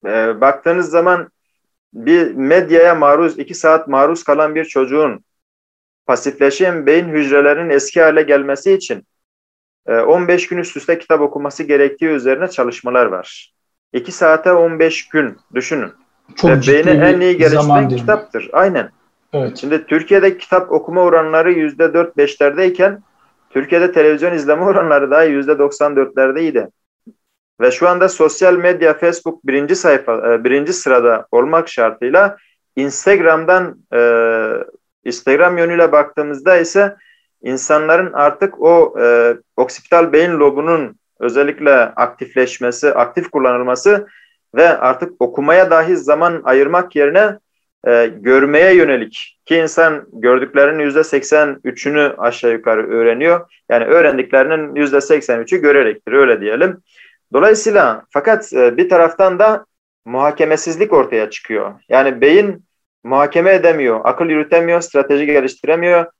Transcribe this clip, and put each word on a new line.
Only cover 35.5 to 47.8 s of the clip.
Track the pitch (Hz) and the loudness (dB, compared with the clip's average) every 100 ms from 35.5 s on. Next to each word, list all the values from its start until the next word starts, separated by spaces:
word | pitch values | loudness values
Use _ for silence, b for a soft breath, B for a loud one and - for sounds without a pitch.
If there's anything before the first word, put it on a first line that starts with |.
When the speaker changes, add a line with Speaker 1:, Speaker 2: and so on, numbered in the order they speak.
| 180 | 2
Speaker 1:
yönüyle | 170 170 165 | -2 0 2
baktığımızda | 151 143 151 147 143 143 180 | 2 0 -4 -8 -4 2 2
ise | 165 190 202 202 b b b _ | 2 0 0 -2 b b b _
insanların | 117 131 - 151 156 165 185 | -10 -8 -2 -2 2 0 0
artık | 143 147 147 196 - | 0 0 0 -6 0
o, | 160 170 160 110 | 2 4 4 2
e, | 120 120 117 120 _ - | 2 2 2 -2 _ -6
oksipital | 123 - _ 170 170 | -6 -6 _ 2 4
beyin | 147 175 | 2 0
lobunun | 165 147 135 156 165 131 - _ _ | 2 2 2 -2 -2 -4 -14 _ _
özellikle | 120 120 143 147 147 | -4 -2 -2 -2 2
aktifleşmesi, | 135 113 - 120 - 127 - 127 - 123 120 147 | 2 2 -2 -6 -6 -8 -4 -4 -4 -8 -2 -2
aktif | - 120 - - | 0 -2 -4 -6
kullanılması | 151 131 123 123 127 196 202 202 b b b _ | -2 -2 -2 -2 -2 0 0 -2 b b b _
ve | 117 170 151 | 2 2 2
artık | 127 127 175 - | -2 -4 -6 -6
okumaya | 123 - 143 175 185 | -6 -4 0 2 4
dahi | 165 160 175 | 2 0 -4
zaman | 135 151 170 165 | 0 0 0 -4
ayırmak | - 131 139 175 180 151 | 0 0 2 0 -4 -2
yerine, | 143 170 214 202 _ _ _ _ | 0 2 0 -2 _ _ _ _